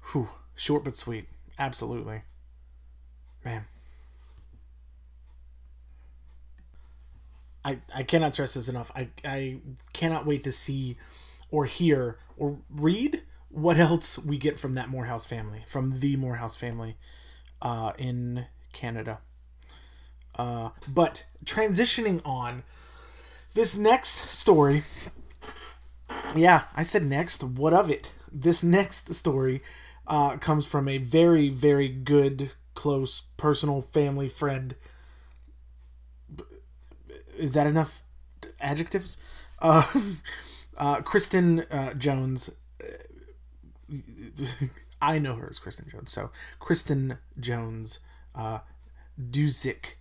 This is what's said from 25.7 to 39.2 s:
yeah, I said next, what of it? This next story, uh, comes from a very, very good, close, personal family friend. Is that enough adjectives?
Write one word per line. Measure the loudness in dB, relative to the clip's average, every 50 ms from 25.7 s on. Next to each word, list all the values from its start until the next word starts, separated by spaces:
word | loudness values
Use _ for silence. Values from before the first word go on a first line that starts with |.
| -20 -20 -20 -20 -20 -20 -16 -12 -12 -10 -8 -4 2
yeah, | 6 8 8 8 8 6 0 -6
I | -2 0
said | 2 2 2 2
next, | 2 0 0 2 2 0 0 0
what | -4 -4 0 2 4 6
of | 4 4 4
it? | 0 -4 -4 -14 -18 -18 -20 -16
This | -14 -2 2 2 2 4 4
next | 4 4 4 4 2 -2 -4 -2 0 -2
story, | 0 0 0 0 0 0 0 -2 -4 -8 -12 -20 -20 -20 -20 -20 -20 -8 -2
uh, | 0 2 2 2 0 -2
comes | 0 0 2 2 0
from | 0 -2 -2 0 0
a | -2 -4
very, | -4 2 4 6 8 8 8 6 6 4
very | 2 2 4 4 6 6 4 0
good, | -2 -6 0 4 6 6 6 4 2 -2 -8 -8 -10 -16 -20 -20 -18
close, | -6 -4 -2 -2 0 -2 -2 -4 -6 -8 -12 -14 -2
personal | 2 2 2 2 2 0 -2 -2
family | -4 -2 0 2 2 2 0 -2 -4 -6
friend. | -6 -4 -4 -4 -2 -4 -6 -8 -12 -14 -18 -20 -20 -20 -20 -20 -20 -20 -20 -20 -20 -20 -20 -20 -20 -20 -20 -20 -20 -20 -20 -20 -20 -20 -20 -20 -20 -20 -20 -20 -20 -20 -20 -20 -20 -20 -20 -20 -20 -20 -20 -20 -20 -20 -20 -20 -20 -20 -20 -18 -10 -6
Is | -4 0 2
that | 2 4 4
enough | 4 2 0 0 -4 -14 -16 -18 -20 -20 -20 -20 -20 -20 -20 -20 -14 -8
adjectives? | -4 -4 -2 -2 -4 -2 -4 -4 -4 -4 -10 -12